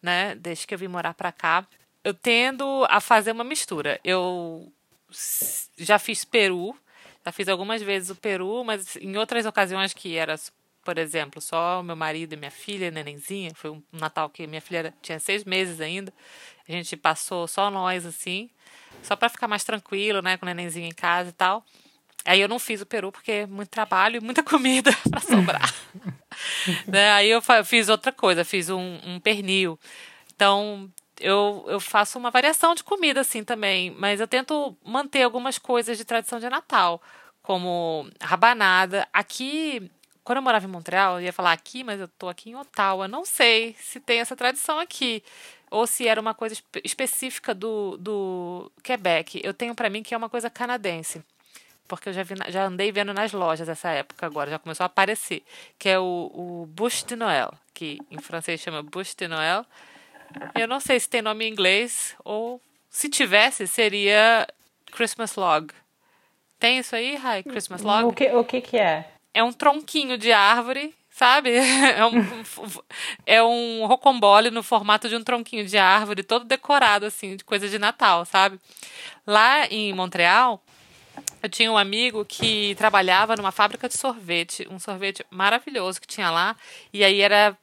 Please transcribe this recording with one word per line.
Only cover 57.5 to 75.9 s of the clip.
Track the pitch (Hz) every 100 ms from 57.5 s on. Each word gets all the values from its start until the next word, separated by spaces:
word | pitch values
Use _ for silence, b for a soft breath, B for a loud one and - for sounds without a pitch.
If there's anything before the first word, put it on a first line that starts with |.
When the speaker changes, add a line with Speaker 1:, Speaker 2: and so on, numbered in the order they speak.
| - _
Speaker 1:
que | - 160 147 143
em | 151
francês | - 165 160 165
chama | - 156
bûche | 147 180 190 -
de | 175
Noël. | 160 156 190 240 B B B B B B - -
Eu | - 226
não | 262
sei | - 254
se | -
tem | 247
nome | 220 220 226
em |
inglês, | 214 185 196 240 - - -
ou | - 214 233 247 _ _ _
se | - 294
tivesse, | 285 254 202 233 - 185
seria | - 220 202 202 208 220 233 - - _ _ -
Christmas | - 233 - 226 -
log. | 180 151 147 - _ _ _ _ _ _ _ _
Tem | 233 262
isso | 247
aí, | 233 247 285
Rai? | 262 208
Christmas | 190 240 - 180
log? | 208 208
Speaker 2:
O | 233
que, | 233 262
o | 240
que | 240 254
que | 240 240
é? | 190 156 160 _ _
Speaker 1:
É | 208
um | 233
tronquinho | 240 294 294 302 311 269 254
de | 220
árvore, | 220 202 233 240 262 302 - _
sabe? | - 247 269 262 240
<laughs> | 262 262 269 202
É |
um, | 226 233
um | 196 226
f-, | 226 -
f-, | 220 196 - B B B
é | - 220
um | 233 240 233 226 220
rocambole | 254 277 254 208 202 226
no | 233
formato | 214 226 202 214 233
de | 226
um |
tronquinho | 220 247 233 233
de | 202 202
árvore, | 190